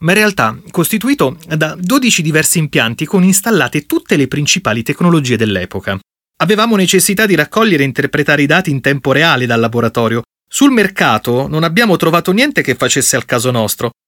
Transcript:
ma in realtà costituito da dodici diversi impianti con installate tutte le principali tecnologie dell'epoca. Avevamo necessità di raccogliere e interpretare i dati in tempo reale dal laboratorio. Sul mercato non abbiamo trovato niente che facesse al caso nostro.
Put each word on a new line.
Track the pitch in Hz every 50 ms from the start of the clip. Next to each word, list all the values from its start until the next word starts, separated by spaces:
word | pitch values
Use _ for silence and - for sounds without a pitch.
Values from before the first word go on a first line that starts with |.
ma | 165 165
in | 190 208
realtà | 214 214 202 - 123 110 110 - - - -
costituito | - 185 - - 214 - 254 285 - 151 131 - - -
da | - 156 156 156 156 156 165
dodici | 180 175 254 277 254 226 - -
diversi | 160 160 147 156 156 - - 170
impianti | 156 147 - 151 117 113 117 - 160
con | - - 190 180
installate | 190 185 190 - 226 226 170 135 - - 202 -
tutte | - - 330 - - 202
le | 151 135
principali | 120 - 143 147 - - 185 - 123 107 117 113
tecnologie | - 147 - 180 175 170 160 139 123 120
dell'epoca. | 104 113 107 98 92 90 - - 98 - - 98 95 - _ _ _ _ _ _ -
Avevamo | - 165 214 208 220 233 220
necessità | 202 185 175 - 185 180 - 202 190 220
di | 208 185
raccogliere | 151 147 - - 214 226 220 180 147 139
e |
interpretare | 139 123 - 143 143 - 147 147 156 147 143 143
i |
dati | 139 156 180 185 -
in | 139 135
tempo | - 139 139 139 - 143 131
reale | 139 156 170 151 127 123
dal | 117 117 117
laboratorio. | 113 117 117 120 117 113 - 120 117 113 113 117 113 _ _ _ _ _
Sul | - - 269 285 262
mercato | 226 202 190 - - - 143 113 107 - - 120 123 -
non | - 147 156 165
abbiamo | 165 160 202 240 220 190
trovato | - - 160 160 170 160 - 185
niente | 214 269 302 - -
che | 143 - 123
facesse | - 135 123 - 143 - - -
al | 123 -
caso | - 131 120 113 127 123
nostro. | 117 110 101 - - 123 117 - _ _